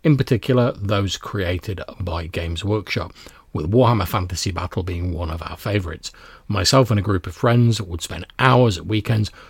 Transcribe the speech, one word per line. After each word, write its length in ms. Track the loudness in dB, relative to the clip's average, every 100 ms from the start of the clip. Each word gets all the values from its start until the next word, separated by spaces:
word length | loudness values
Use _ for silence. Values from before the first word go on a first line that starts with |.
in 140 | 2 4
particular 560 | 4 0 2 2 2
those 460 | 0 -2 0 0 -4
created 640 | -6 -4 -2 -4 -4 -8 -10 -8
by 260 | -6 -6 -6
Games 380 | -6 -4 -4
Workshop, 480 | -2 -2 -2 -6 -6 -10 -20 -20 _
with 180 | -6 0
Warhammer 380 | 4 6 4 0
Fantasy 420 | -2 -4 -4 -4
Battle 320 | -4 -6 -6
being 300 | -4 -4 -4
one 160 | -4 -6
of 140 | -6
our 160 | -10 -8
favourites. 520 | -4 -2 -4 -8 -14 -18 -20 -16 -6
Myself 420 | -2 2 4 4
and 80 | 2
a 40 |
group 240 | 2 -2 -4
of 100 | -2
friends 460 | 2 6 6 2
would 180 | -2 -8
spend 260 | -8 -10 -10 0
hours 400 | 4 6 4 2
at 80 | -2
weekends 440 | -2 0 0 0 -6 -20